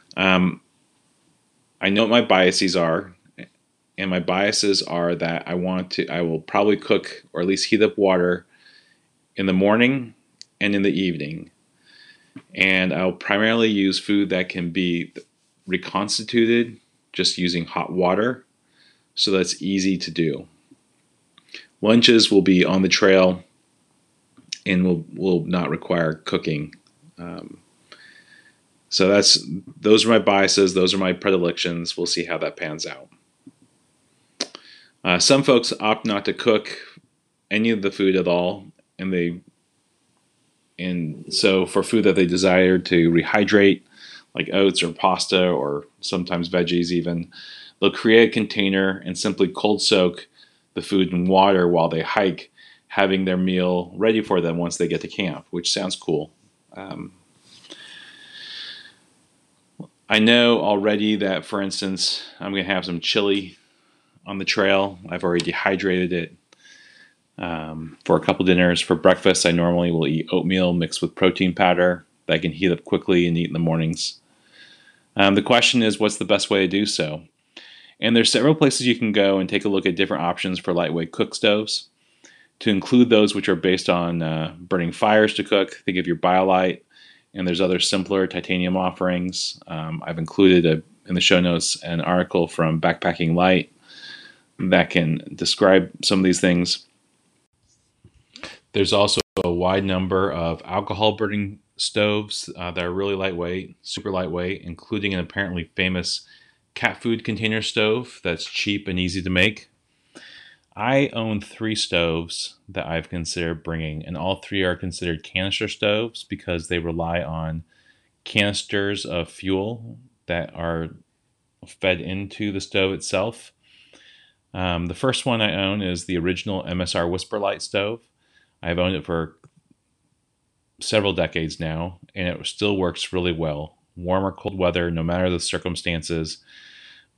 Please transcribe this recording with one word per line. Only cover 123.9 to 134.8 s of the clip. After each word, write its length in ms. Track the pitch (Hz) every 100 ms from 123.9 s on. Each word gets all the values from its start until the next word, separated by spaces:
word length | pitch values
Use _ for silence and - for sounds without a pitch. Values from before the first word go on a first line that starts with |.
| _ _ _ _ _ _
Um, 320 | 95 92 85 85
the 80 |
first 320 | 85 131 - 131
one 140 | 117
I 200 | 104 85
own 220 | 98 104
is 220 | 92 87
the 140 | 90 90
original 460 | 87 90 107 95 -
M 140 | 90
S 140 | 87
R 140 | 95 85
Whisper 300 | 90 - 107
Light 240 | 101 90
stove. 380 | - 101 104 117 _ _ _ _ _ _
I've 160 | 85 87
owned 160 | 90
it 100 | 90
for 320 | - 82 80 - - _ _ _ _ _ _ _ _ _ _ _ _ _
several 320 | - 107 98
decades 460 | 90 82 85 80 -
now, 400 | 80 80 87 87 -
and 140 | 101 90
it 180 | - -
still 300 | - 104 98
works 360 | 87 82 -
really 200 | 92 90
well, 440 | 82 80 76 76 _ _ 90
warm 280 | 87 92
or 80 | 95
cold 240 | 87 104 95
weather, 340 | 90 85